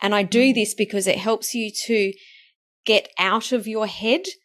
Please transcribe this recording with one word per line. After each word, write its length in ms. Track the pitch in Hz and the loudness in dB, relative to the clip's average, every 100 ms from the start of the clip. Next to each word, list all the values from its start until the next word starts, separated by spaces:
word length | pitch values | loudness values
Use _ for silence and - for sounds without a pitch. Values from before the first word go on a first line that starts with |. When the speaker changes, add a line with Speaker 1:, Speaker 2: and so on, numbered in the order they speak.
Speaker 1:
And 100 | 196 | 0
I 80 | 208 | 0
do 300 | 190 233 262 | 2 4 4
Speaker 2:
Mm. 20 | |
Speaker 1:
this 220 | 233 208 - | 4 0 -2
because 320 | 208 202 190 | -2 -2 0
it 100 | 190 | -2
helps 380 | 196 220 - 240 | 0 -2 -4 -6
you 160 | 220 - - | -6 -6 0
to 260 | 226 196 196 - - _ _ _ _ - | 0 0 -4 -16 -20 _ _ _ _ 2
get 240 | 208 - - | 2 2 -2
out 340 | 185 214 - | 0 0 0
of 140 | 247 208 | -4 -2
your 220 | 220 214 | -4 -4
head 380 | - 220 294 381 - | -4 0 0 -2 -14